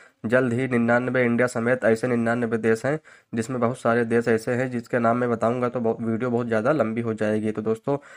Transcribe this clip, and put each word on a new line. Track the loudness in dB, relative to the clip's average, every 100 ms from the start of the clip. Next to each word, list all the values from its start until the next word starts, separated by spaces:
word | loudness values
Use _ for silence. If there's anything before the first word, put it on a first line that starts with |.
| -20 _
जल्द | 0 2 2
ही | 0 0
निन्यानवे, | 2 4 2 2 0 2
इंडिया | 2 0
समेत | 0 0 2
ऐसे | 2 2 2
निन्यानवे | 0 0 0 -2 0
देश | 0 0 0
हैं | -4 -8 -20 _
जिसमें | -6 -4 -2
बहुत | -2 0
सारे | 0 2 2
देश | 0 2
ऐसे | 0 0
हैं | -2 -2
जिसके | -4 -2 0
नाम | 2 2
मैं | 0
बताऊंगा | 0 0 0 -2
तो | -2
बहुत, | -2 -2
वीडियो | -2 -2 -2
बहुत | -2 0
ज़्यादा | 0 2
लंबी | 0 0 -2
हो | -4 -2
जाएगी। | -2 0 -2
तो | -4
दोस्तों | -4 -4 -4 -4 -6